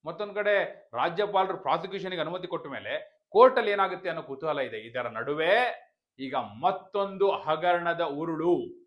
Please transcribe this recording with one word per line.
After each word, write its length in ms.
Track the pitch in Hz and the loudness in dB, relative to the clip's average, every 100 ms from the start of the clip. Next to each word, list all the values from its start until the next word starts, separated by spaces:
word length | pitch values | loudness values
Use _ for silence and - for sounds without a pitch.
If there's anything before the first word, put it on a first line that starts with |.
| 151 | -10
ಮತ್ತೊಂದ್ 300 | 170 208 202 | -8 -6 0
ಕಡೆ 540 | 208 202 165 - _ | 4 4 2 -6 _
ರಾಜ್ಯಪಾಲರು 640 | 117 156 170 208 190 185 180 | -2 0 0 2 2 2 0
ಪ್ರಾಸಿಕ್ಯೂಷನ್‌ಗೆ 640 | 135 160 170 190 185 180 | 0 0 0 -8 -6 -4
ಅನುಮತಿ 260 | 156 180 180 | -4 -4 -6
ಕೊಟ್ಟ 200 | 160 151 | -8 -6
ಮೇಲೆ 540 | 123 101 147 - _ _ | -10 -6 -8 -8 _ _
ಕೋರ್ಟಲ್ಲಿ 420 | 196 254 240 214 | 8 8 8 0
ಏನಾಗುತ್ತೆ 380 | 202 190 180 180 | 2 0 0 -6
ಅನ್ನೋ 140 | 160 | -8
ಕುತೂಹಲ 360 | 143 135 156 143 | -8 -6 -4 -2
ಇದೆ. 180 | 123 110 | -4 -6
ಇದರ 300 | 113 123 120 | -8 -6 -6
ನಡುವೆ 800 | 110 123 147 160 220 247 - - _ _ _ | -6 -4 0 4 4 2 -4 -16 _ _ _
ಈಗ 160 | 131 131 | -6 -4
ಮತ್ತೊಂದು 960 | 110 110 170 190 - 202 196 190 196 | -6 -2 0 0 -6 -4 -4 2 2
ಹಗರಣದ 720 | 160 156 156 175 175 170 165 | 2 0 0 2 2 0 -2
ಉರುಳು 540 | 165 143 170 156 170 156 117 - | -2 -2 -4 0 2 2 -2 -12